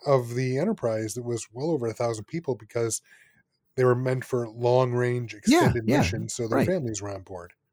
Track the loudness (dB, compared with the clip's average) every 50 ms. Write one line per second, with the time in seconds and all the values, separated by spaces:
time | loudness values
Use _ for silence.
0 | 2 4 4 4 2 0 -2 -2 -2 0 0 0 0 -2 -2 -2 -2 -2 -2 -2
1 | -2 -4 -6 -8 -6 -4 -6 -6 -6 -10 -10 -6 -2 -2 -2 0 -2 -2 -2 -2
2 | -2 -2 -2 -4 -8 _ -8 -8 -4 -6 -6 -6 -8 -8 -4 -2 -2 -2 -2 -6
3 | _ _ _ -20 _ _ _ _ _ _ _ _ _ _ _ 2 4 4 4 4
4 | 2 -2 -2 -2 -4 -4 -4 -4 -4 -4 -4 0 2 4 4 4 4 4 2 0
5 | 0 0 0 -2 -4 -8 -10 -4 0 4 4 6 6 4 2 0 0 2 2 2
6 | 2 2 0 -4 -6 -6 -6 -4 -2 0 0 2 2 2 0 0 -2 -4 -6 -6
7 | -8 -10 -10 -10 -12 -14 -14 -14 -16 -16 _ _ _ _